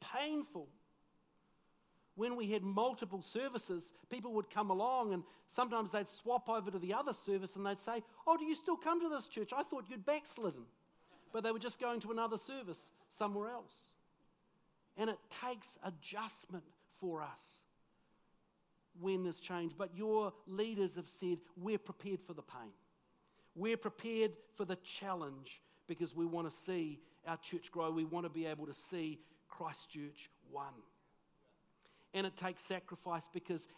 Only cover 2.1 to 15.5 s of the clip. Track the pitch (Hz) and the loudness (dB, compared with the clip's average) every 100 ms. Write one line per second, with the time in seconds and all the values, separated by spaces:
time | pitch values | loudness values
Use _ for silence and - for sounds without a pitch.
2.1 | - 233 247 208 208 190 196 247 247 214 | -2 0 2 2 2 4 4 4 4 -2
3.1 | 190 - 226 269 247 - 175 165 - - | -4 -2 -2 0 -2 -2 -2 -4 -12 -8
4.1 | 247 240 214 202 208 208 185 233 262 220 | -6 0 0 2 2 4 4 4 4 4
5.1 | 180 165 - - - 247 226 202 202 196 | 2 -2 -14 -4 2 4 4 2 2 0
6.1 | - 226 240 226 226 196 185 180 220 285 | -2 2 4 4 2 2 0 2 2 2
7.1 | 220 - 196 185 190 196 196 - 233 - | 0 2 2 0 -2 0 0 0 -2 -4
8.1 | - - 330 311 311 - 339 320 339 339 | 2 6 6 6 0 2 2 4 4 4
9.1 | 285 - - 208 262 - 277 190 247 190 | 0 -2 -4 -2 0 0 -2 -6 -2 2
10.1 | 302 294 - 202 135 117 - _ _ - | 2 0 -2 -2 -2 -10 -18 _ _ -20
11.1 | - - 226 220 226 240 - 240 233 202 | -20 -6 0 0 0 -2 0 0 0 0
12.1 | 226 226 220 - 269 202 156 - - - | 2 2 0 -4 -8 -6 -8 -12 -20 -10
13.1 | - 214 202 214 247 - - - _ _ | 0 0 0 -2 -4 -10 -18 -20 _ _
14.1 | _ _ _ _ _ _ _ _ - 220 | _ _ _ _ _ _ _ _ 0 0
15.1 | 208 - - 247 | 0 -6 -6 -4